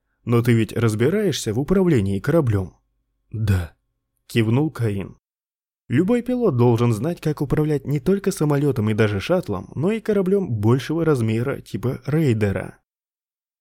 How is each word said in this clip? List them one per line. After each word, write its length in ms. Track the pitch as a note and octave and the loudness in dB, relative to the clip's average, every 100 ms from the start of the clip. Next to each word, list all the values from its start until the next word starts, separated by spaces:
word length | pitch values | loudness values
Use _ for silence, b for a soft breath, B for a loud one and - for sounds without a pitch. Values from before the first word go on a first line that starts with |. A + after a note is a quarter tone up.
| _ _ - | _ _ -2
Но 160 | A#2 | 0
ты 100 | A#2+ | 4
ведь 220 | A2+ G#2+ | 2 2
разбираешься 800 | - A2+ G#2+ B2 G3+ G3+ C3 A2+ | 0 0 2 0 2 0 -2 -4
в 60 | G#2+ | -4
управлении 600 | D3 F#3+ F#3 C3+ G2 G2 | 0 2 4 2 2 -2
кораблём?" 540 | - E3 B2+ G#2 F#2 - _ _ _ _ _ | 0 2 2 0 -2 -10 _ _ _ _ _
"Да", 460 | G#2+ G#2+ F#2 E2+ _ _ _ _ _ - | -6 0 0 -2 _ _ _ _ _ -6
кивнул 420 | A#2 A2 B2 D#3 | 0 2 2 0
Каин. 480 | - A#2 G2 - - _ _ _ _ _ _ - | -2 -4 -4 -8 -14 _ _ _ _ _ _ -4
Любой 340 | B2 F#3 B3 | 0 2 0
пилот 360 | A#3+ B3 A3+ B2 | -2 -2 0 2
должен 340 | A#2+ A2+ A#2+ | 4 4 2
знать, 280 | G#2+ D3 E3+ | 0 -2 -4
как 200 | D#3 D3 | -4 -4
управлять 460 | D3 D3+ D3+ D3 - | -2 0 0 -2 -2
не 120 | D3 | -4
только 320 | - G3 G3 | 0 0 0
самолётом 580 | F#3 D3 C#3+ C#3+ A#2+ G#2 | -2 0 2 0 0 0
и 40 | |
даже 280 | G#2+ G#2+ G2+ | 2 0 0
шаттлом, 500 | - F3+ - F#2+ - | -2 -2 -2 -6 -8
но 180 | - E3+ | -4 -2
и 100 | A3 | -2
кораблём 480 | - G3 F#3 G3+ F#3 | 0 0 2 0 0
большего 560 | A2 G#2+ B2+ - D#3+ D#3+ | 0 2 2 0 -2 0
размера 560 | C3+ A2 A2 B2+ - | 0 0 -2 -2 -6
типа 400 | - G#2 A#2 - - | -8 -6 -6 -6 -2
рейдера. 760 | D3+ D3+ A2 G2+ F#2+ - - _ _ _ _ _ _ _ _ | 0 2 2 0 -2 -6 -14 _ _ _ _ _ _ _ _